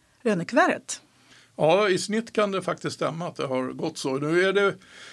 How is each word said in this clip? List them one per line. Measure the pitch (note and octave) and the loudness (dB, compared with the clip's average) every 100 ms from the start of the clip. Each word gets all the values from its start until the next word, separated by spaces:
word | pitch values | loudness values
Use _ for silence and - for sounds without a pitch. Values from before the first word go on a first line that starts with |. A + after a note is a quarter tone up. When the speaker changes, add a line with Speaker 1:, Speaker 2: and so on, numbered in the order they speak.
| _ _ | _ _
Speaker 1:
lönekuvertet. | A#3 G3 D#3+ B3 F4 - - - - _ _ - _ - | -2 0 0 2 2 0 -6 -12 -14 _ _ -20 _ 0
Speaker 2:
Ja, | D3+ F#3 G#3 | 4 4 4
i | F#3 | 2
snitt | F3+ G#3+ A3+ | 0 -2 -2
kan | - G#3 | 0 0
det | F#3+ | 0
faktiskt | F3+ E3+ D3+ - | -4 -4 -6 -4
stämma | D3+ D#3+ E3+ | -4 -4 -8
att | C3 | -6
det | C#3 | -4
har | B2+ B2+ | -2 -4
gått | C3 D#3 D#3 | -4 -6 -4
så. | C#3+ C3+ | -4 -2
Nu | D3 E3+ F#3+ | 0 2 2
är | |
det, | G3 G3+ F3 - - - | 4 2 0 -10 -20 -20